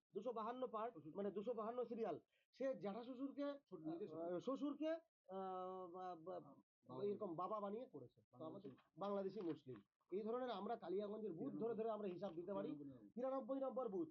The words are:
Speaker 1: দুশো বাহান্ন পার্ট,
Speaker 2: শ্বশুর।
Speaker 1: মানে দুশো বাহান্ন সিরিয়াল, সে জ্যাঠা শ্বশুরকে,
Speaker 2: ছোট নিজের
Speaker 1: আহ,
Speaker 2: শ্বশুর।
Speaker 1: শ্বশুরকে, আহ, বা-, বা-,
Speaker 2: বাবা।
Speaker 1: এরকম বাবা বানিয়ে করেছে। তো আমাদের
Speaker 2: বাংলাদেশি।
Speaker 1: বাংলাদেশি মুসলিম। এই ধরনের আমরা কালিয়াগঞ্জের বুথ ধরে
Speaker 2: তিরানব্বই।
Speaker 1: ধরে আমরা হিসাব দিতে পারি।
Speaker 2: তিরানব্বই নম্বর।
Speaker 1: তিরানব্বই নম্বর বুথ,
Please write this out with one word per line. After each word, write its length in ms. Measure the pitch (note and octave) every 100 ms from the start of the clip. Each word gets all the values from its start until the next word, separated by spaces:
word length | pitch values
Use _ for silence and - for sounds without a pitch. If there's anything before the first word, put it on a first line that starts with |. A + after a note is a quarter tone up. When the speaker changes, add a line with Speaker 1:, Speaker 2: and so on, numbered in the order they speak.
| _
Speaker 1:
দুশো 180 | G3 A3+
বাহান্ন 340 | A3+ G#3+ B3+ B3+
পার্ট, 280 | G#3+ A3+
Speaker 2:
শ্বশুর। 220 | F#3 D3+ D3+
Speaker 1:
মানে 140 | G3+
দুশো 240 | F3+ G#3
বাহান্ন 300 | A3+ G#3+ B3
সিরিয়াল, 340 | A#3 A3+ G#3+ C#3+ - _ _ -
সে 160 | C4+
জ্যাঠা 300 | C4 F#3 G3
শ্বশুরকে, 540 | A#3+ B3 C#4 A3+ C#4+ C#4+ -
Speaker 2:
ছোট 100 | F3+
নিজের 280 | D#3 E3 G#3
Speaker 1:
আহ, 160 | D#3 E3+
Speaker 2:
শ্বশুর। 120 | F3+
Speaker 1:
শ্বশুরকে, 500 | E3 C4+ C#4+ C#4+ D#4
আহ, 960 | E4 - _ - F#3+ F#3+ F#3 F#3 F#3 F#3
বা-, 240 | F3+ F#3 F3
বা-, 240 | D#3+ F3+
Speaker 2:
বাবা। 640 | C#3 C3 - _ - B2+
Speaker 1:
এরকম 300 | G3+ G3+ G#3
বাবা 260 | D#3+ F3+ G#3+
বানিয়ে 260 | G3+ G#3+ B3+
করেছে। 280 | C#3+ B2 _
তো 240 | _ -
আমাদের 260 | D#3+ G3 D#3+
Speaker 2:
বাংলাদেশি। 60 | B2+ - -
Speaker 1:
বাংলাদেশি 440 | G3 G3+ F#3+ F#3+
মুসলিম। 400 | F3 D3 C3 A#2 - _ -
এই 100 | F#3
ধরনের 300 | G#3+ A#3+ B3+
আমরা 260 | G3+ G3+ A#3
কালিয়াগঞ্জের 560 | E3+ F#3 G#3 A3 G#3
বুথ 80 | D#3+
ধরে 120 | C4+
Speaker 2:
তিরানব্বই। 260 | - A3+ G#3+
Speaker 1:
ধরে 120 | A3
আমরা 180 | G#3+ G#3
হিসাব 260 | E3+ G3
দিতে 200 | E3 F3
পারি। 140 | G3+ -
Speaker 2:
তিরানব্বই 280 | D3+ C#3 C3+
নম্বর। 180 | G#3
Speaker 1:
তিরানব্বই 460 | - C4 C4+ A3 C4+
নম্বর 280 | C4+ A3 A3
বুথ, 200 | F#3+ E3